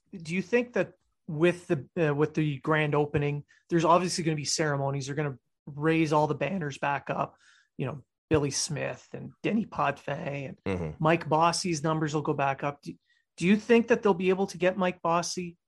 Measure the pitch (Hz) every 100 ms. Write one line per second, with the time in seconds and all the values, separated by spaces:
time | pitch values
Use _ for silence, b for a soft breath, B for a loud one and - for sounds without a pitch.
0 | _ 151 156 180 190 240 240 202 175 -
1 | _ _ - 151 175 175 - 160 - -
2 | 156 143 151 156 151 139 151 156 151 147
3 | 147 147 147 147 - b b 170 160 175
4 | 180 175 160 151 139 - 156 143 139 139
5 | 135 143 147 123 _ _ - 143 156 160
6 | 160 151 151 147 143 196 147 135 147 139
7 | - 139 - - b b b - 131 135
8 | - _ - 156 143 - - 139 135 127
9 | - 135 139 - - 214 196 - 143 139
10 | - 143 151 143 135 - 98 90 80 78
11 | 156 170 151 156 170 165 185 156 160 160
12 | 156 151 147 139 139 135 143 143 160 147
13 | _ _ _ - 170 208 - 233 233 226
14 | 208 175 185 185 196 170 175 190 185 185
15 | 170 170 170 - 175 170